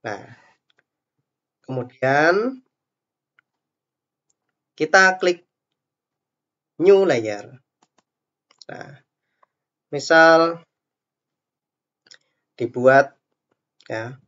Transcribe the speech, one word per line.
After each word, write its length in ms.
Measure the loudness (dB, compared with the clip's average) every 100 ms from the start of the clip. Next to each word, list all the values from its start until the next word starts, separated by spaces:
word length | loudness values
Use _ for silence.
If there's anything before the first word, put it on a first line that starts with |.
| -12
Nah, 180 | -14 -16 -20 _ _ _ _ _ _ _ _ _ _ _ _ -12
kemudian 960 | -10 -10 _ -4 0 0 -2 -6 -10 _ _ _ _ _ _ _ _ _ _ _ _ _ _ _ _ _ _ _ _ _ -8
kita 400 | 0 4 4 2
klik 240 | -4 -4 _ _ _ _ _ _ _ _ _ _ _ _ _ _
new 240 | 2 4
layer. 560 | 2 -2 -4 -10 -14 -20 _ _ _ _ _ _ _ _ _ _ -20
Nah, 320 | -20 -20 -20 _ _ _ _ _ _ _ _ _
misal 720 | -12 0 4 6 4 2 -4 _ _ _ _ _ _ _ _ _ _ _ _ _ _ _ -20 _ _ _
dibuat 640 | -12 -10 0 2 2 0 _ _ _ _ _ _ _ _
ya. 320 | -12 -12 -16